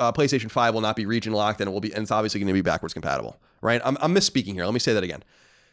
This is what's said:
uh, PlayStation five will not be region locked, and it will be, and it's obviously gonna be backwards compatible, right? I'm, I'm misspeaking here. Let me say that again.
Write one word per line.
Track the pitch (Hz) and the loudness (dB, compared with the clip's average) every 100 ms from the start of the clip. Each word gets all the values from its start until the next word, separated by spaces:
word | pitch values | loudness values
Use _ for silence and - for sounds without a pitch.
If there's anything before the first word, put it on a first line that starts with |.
uh, | 120 | 0
PlayStation | 135 143 135 110 | 2 2 2 0
five | 127 117 | 2 2
will | 110 | 2
not | 110 113 | 0 -2
be | 104 | 0
region | 117 110 | -2 0
locked, | 107 104 104 | 0 0 0
and | 98 | -2
it | |
will | 98 | -2
be, | 107 | -4
and | 104 | -6
it's | 104 | -2
obviously | 107 110 104 | 0 0 -2
gonna | 98 | 2
be | 95 | 2
backwards | 87 82 82 | 2 0 -4
compatible, | 85 76 67 57 - _ - | -6 -4 -4 -6 -12 _ -6
right? | 110 120 | 0 0
I'm, | 123 139 | 0 0
I'm | 156 | 2
misspeaking | 190 - 135 95 | 4 2 0 -2
here. | 92 | -4
Let | 90 | -2
me | 120 | 0
say | 135 | 2
that | 107 | 0
again. | 90 67 - _ _ _ _ | 0 -8 -14 _ _ _ _